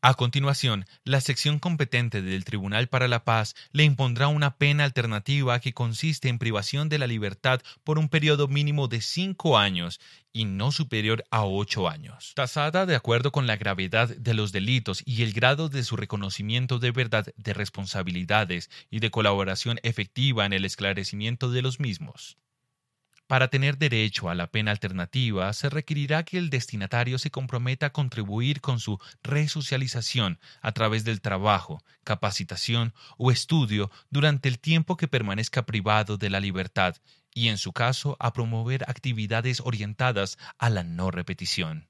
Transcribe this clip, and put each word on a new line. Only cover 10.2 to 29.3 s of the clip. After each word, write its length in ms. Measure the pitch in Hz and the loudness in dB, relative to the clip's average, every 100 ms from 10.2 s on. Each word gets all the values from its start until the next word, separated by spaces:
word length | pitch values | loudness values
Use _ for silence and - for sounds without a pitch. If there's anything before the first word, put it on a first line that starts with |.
| _ | _
y 140 | 117 110 | -6 -4
no 260 | 95 117 | 0 -2
superior 520 | 143 143 110 107 110 - | 0 -2 0 0 0 0
a 140 | 113 104 | 0 2
ocho 440 | 95 104 - 87 | 0 -2 0 -2
años, 440 | 78 - - - - | -2 -14 -16 -12 -4
tasada 500 | 131 - 147 170 185 | -4 0 0 0 2
de 100 | 143 | 2
acuerdo 360 | - 117 131 | 4 2 2
con 160 | 143 123 | 0 0
la 80 | 107 | 0
gravedad 540 | 101 95 92 110 120 | 0 -2 0 2 2
de 260 | - 120 113 | 0 0 0
los 160 | 104 | 0
delitos 500 | 98 98 127 110 92 - | -2 0 0 0 -6 -4
y 180 | 113 | -2
el 100 | 113 | 0
grado 360 | 104 123 143 160 | 4 4 4 -2
de 140 | 139 | -2
su 120 | 120 107 | -4 -4
reconocimiento 840 | 107 104 98 - 104 120 127 123 | -4 -4 -4 -4 -2 -2 0 0
de 140 | 123 | 0
verdad, 340 | 120 120 110 107 - | 0 0 0 -2 -8
de 180 | 107 | -6
responsabilidades 1160 | 95 101 - 95 101 90 90 87 104 95 87 - - - | -4 -4 -6 -6 -4 -4 -4 2 2 2 -4 -8 -18 -8
y 80 | 110 | -4
de 100 | 110 | -2
colaboración 680 | 113 107 101 95 92 120 117 | 2 2 2 0 -2 -4 -4
efectiva 640 | 117 113 98 - 135 117 101 | -4 -4 -4 -2 0 2 0
en 80 | |
el 120 | 98 95 | 0 -2
esclarecimiento 840 | - 98 98 92 101 110 117 127 | -2 -2 -2 -6 -6 -6 -4 -2
de 140 | 123 | -2
los 160 | 127 123 | -4 -4
mismos. 580 | 135 92 - - - - _ _ _ _ _ _ _ _ _ | -4 -4 -10 -14 -20 -20 _ _ _ _ _ _ _ _ _
Para 200 | 131 127 | 2 4
tener 320 | 135 139 139 | 2 0 2
derecho 500 | 147 117 110 - 90 | 2 2 2 0 -4
a 60 | 87 | -4
la 160 | 85 | -2
pena 180 | 110 107 | -2 0
alternativa, 840 | 104 101 92 87 131 123 98 92 | -2 -2 -4 -4 -2 0 0 -2
se 180 | 110 143 | -2 -4
requerirá 500 | 143 - 147 143 156 | -4 -4 -4 0 -2
que 160 | 170 180 | -2 -4
el 140 | 170 | -2
destinatario 680 | 135 - 110 98 120 120 127 | -2 -4 -6 -2 0 0 -2
se 140 | 151 | -4
comprometa 560 | - 131 123 123 131 147 | -6 -4 -2 -2 -2 -2
a 40 | |
contribuir 680 | 147 135 117 101 104 123 139 | 0 -2 -2 -4 -2 0 -2
con 180 | - 123 | -2 -2
su 200 | 107 98 - - | -2 -6 -8 -16
resocialización 1120 | - | -2